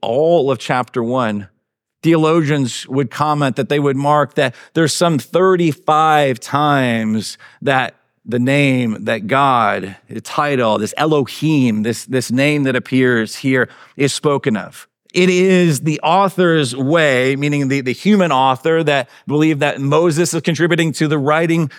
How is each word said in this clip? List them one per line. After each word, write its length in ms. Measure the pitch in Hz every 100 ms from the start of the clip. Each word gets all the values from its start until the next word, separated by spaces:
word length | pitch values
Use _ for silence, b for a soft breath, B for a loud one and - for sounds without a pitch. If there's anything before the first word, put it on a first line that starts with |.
all 500 | 101 120 160 170 135
of 80 | 127
chapter 440 | - 131 123 131
one, 460 | 117 127 117 104 98 _ _ _ _ _
theologians 880 | 160 165 156 165 147 151 127 - -
would 220 | 131 139
comment 460 | - 151 151 143 117
that 120 | 120
they 120 | 147
would 160 | 143 135
mark 380 | 143 147 143
that 200 | - 135 - B
there's 200 | - 160
some 240 | - 170 151
thirty-five 1200 | - 170 190 185 170 143 - 156 156 151 143 123
times 960 | - 139 151 143 127 117 110 110 98 - B B
that 340 | 127 131 123 - _ _
the 140 | - 120
name 680 | 123 139 139 127 120 107
that 220 | 104 113 101
God, 720 | 135 139 127 107 95 95 98 -
the 120 | 113
title, 580 | - - 147 139 113 107
this 160 | 104 -
Elohim, 880 | 156 151 131 - 151 156 123 107
this, 220 | 107 110 -
this 260 | 131 -
name 320 | 123 139 151
that 100 | 135
appears 640 | 127 - 131 127 120 110 -
here 320 | 135 131 120 B B B
is 160 | 139
spoken 440 | - 151 139 135 107
of. 320 | 90 - - _ _
It 160 | - 180
is 520 | 180 190 185 175 139
the 180 | 156 151
author's 720 | 151 180 196 180 180 160 135
way, 640 | 123 135 165 151 127 127 139
meaning 320 | 147 147 139
the, 120 | 139
the 100 | 127
human 400 | 120 185 208 175
author 500 | 135 131 131 165 160
that 260 | 151 143 127 B B
believed 340 | 147 156 151
that 200 | 143 -
Moses 540 | 139 147 175 151 170
is 80 | 165
contributing 500 | - 165 160 165 165
to 120 | 156 156
the 120 | 151
writing 520 | 139 156 170 165 151